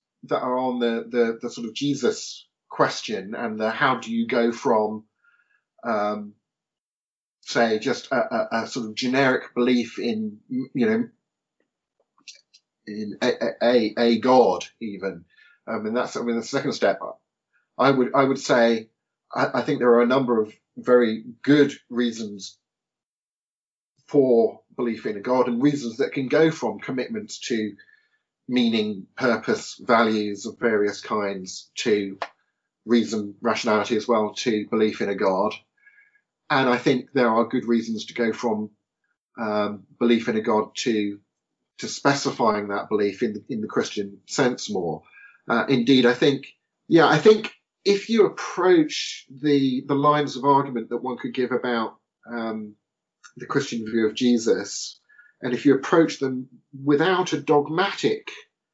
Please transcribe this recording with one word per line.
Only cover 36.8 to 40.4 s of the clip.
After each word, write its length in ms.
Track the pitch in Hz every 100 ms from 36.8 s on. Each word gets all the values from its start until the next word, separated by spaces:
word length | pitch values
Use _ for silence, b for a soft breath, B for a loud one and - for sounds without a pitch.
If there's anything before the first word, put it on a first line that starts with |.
| 156 127 -
there 180 | 139 123
are 180 | 113 117
good 160 | 131
reasons 420 | 110 117 113 110 -
to 80 |
go 180 | - 117
from, 360 | 110 120 107 107 _ _ _ _ _ _ -
um, 440 | 110 104 104 101 - _
belief 300 | 120 117 -
in 80 |
a 60 | 110